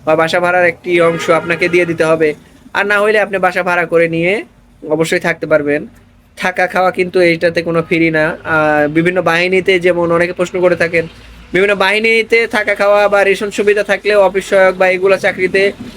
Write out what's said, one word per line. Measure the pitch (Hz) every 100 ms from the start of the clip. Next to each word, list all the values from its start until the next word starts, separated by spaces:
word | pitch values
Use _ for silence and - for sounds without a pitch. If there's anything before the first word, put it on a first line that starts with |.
| 156
বা | 160
বাসা | 160 180
ভাড়ার | 175 180 175
একটি | 170 180 175
অংশ | 165 165 -
আপনাকে | 160 170 165 175
দিয়ে | 175 170
দিতে | 165
হবে। | 160 160 151 143 - - -
আর | - 202
না | 208
হইলে | 214 214
আপনি | 196 190
বাসা | 185 185
ভাড়া | 180 175 165
করে | 170 165
নিয়ে | 165 175 220 349 _ _ _ 160
অবশ্যই | 156 160 180
থাকতে | 175 165 156
পারবেন। | 151 143 147 226 - _ _ _ -
থাকা | 185 185 180
খাওয়া | 185 185
কিন্তু | 185 180 185
এইটাতে | 175 165 175 170
কোনো | 170 165
ফ্রি | 165 165 165
না। | 156 156 -
আহ, | - 160 151 151 147
বিভিন্ন | 160 165 180
বাহিনীতে | 175 165 180 190 180 185
যেমন | 180 175 170
অনেকে | 170 175
প্রশ্ন | 180 175 185
করে | 180 170
থাকেন, | 170 170 165 - - - -
বিভিন্ন | 175 202 190
বাহিনীতে | 190 214 226 226 220 233 226
থাকা | 226 208 202
খাওয়া | 202 208 202
বা | 202
রেশন | 196 185 208
সুবিধা | 214 202 208
থাকলেও | 202 196 202 208
অফিস | 185 190 -
সহায়ক | 196 190 185
বা | 185
এগুলা | 185 196 185
চাকরিতে, | 196 185 185 190 202 - -